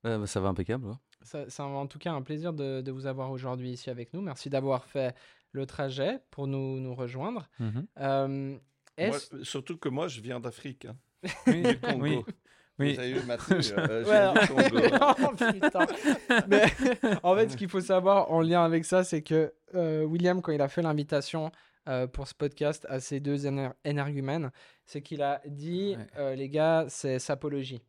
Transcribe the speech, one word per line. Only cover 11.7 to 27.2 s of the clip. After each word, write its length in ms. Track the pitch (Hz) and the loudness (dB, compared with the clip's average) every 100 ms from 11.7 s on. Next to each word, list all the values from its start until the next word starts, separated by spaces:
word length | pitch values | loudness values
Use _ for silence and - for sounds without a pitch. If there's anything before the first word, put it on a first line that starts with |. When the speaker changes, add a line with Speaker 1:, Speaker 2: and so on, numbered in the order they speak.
| - | 4
Speaker 4:
Congo. 240 | - 135 | 2 0
Speaker 3:
oui, 200 | 143 127 113 - _ _ _ - | 2 0 -2 -14 _ _ _ 0
oui. 160 | 143 | 2
Speaker 4:
Vous 60 | 135 | 2
avez 100 | 127 | -2
eu 120 | 131 | -2
ma 140 | 123 120 | -2 -6
tenue, 200 | - 170 - | 2 4 4
Speaker 3:
<laughs> 40 | - | 0
Speaker 4:
euh, 240 | 160 113 | 0 0
je 60 | 156 | 6
Speaker 2:
Ouais, 100 | 214 | 6
Speaker 4:
viens 140 | 196 | 8
du 600 | 220 202 269 269 247 240 | 6 6 6 6 6 4
Speaker 2:
alors 220 | 277 285 254 | 6 4 4
Speaker 4:
Congo. 100 | 277 | 2
Speaker 2:
<laughs> 60 | |
Oh, 200 | 220 233 | 2 0
putain. 920 | 196 294 - 330 370 294 - - 240 190 | 2 0 2 0 0 0 -2 2 2 4
Mais, 180 | 202 214 - 262 240 240 196 | 6 6 4 0 2 0 2
en 120 | 175 196 | 4 4
fait, 140 | 226 | 4
ce 80 | 131 | 0
qu'il 120 | 190 | -4
faut 120 | 190 | -4
savoir 500 | 185 185 185 196 - | 2 2 6 4 4
en 100 | 165 | 2
lien 220 | 165 175 | 4 4
avec 220 | 165 165 160 | 4 2 2
ça, 180 | 185 | 2
c'est 200 | 180 160 | 2 -4
que, 300 | 151 160 156 - _ | 0 2 2 -4 _
euh, 300 | 180 160 156 | -2 0 0
William, 360 | 156 165 180 180 | 0 2 2 2
quand 80 | 170 | 0
il 100 | 147 | 0
a 60 | 139 | 0
fait 160 | - | 0
l'invitation, 680 | 165 151 147 147 - 165 156 _ _ _ - | 0 0 0 -2 -2 -6 -6 _ _ _ -6
euh, 160 | 127 127 | -4 -4
pour 220 | 131 135 | -6 -10
ce 80 | - | -4
podcast 500 | 147 - 147 147 - | -6 -2 -2 -2 -6
à 100 | 131 | -8
ces 200 | - 139 | -4 -4
deux 280 | 143 143 143 | -2 -2 -2
éner-, 240 | 139 131 - 147 | -2 -4 -6 -4
énergumènes, 680 | 143 143 143 135 160 139 - - _ _ | -4 -4 -4 -4 -4 -4 -10 -20 _ _
c'est 160 | 147 | -14
qu'il 220 | 147 151 | -10 -4
a 180 | 139 139 147 | -2 -2 -8
dit, 480 | 143 156 175 202 185 | -12 -6 -4 -4 -6
Speaker 3:
Ouais. 100 | 104 147 | -10 -6
Speaker 2:
euh, « 180 | 139 131 | -4 -4
Les 140 | 135 | -4
gars, 360 | 151 160 160 143 | 0 4 2 0
c'est 280 | - 139 | -6 -4
sapologie. » 640 | 131 | -4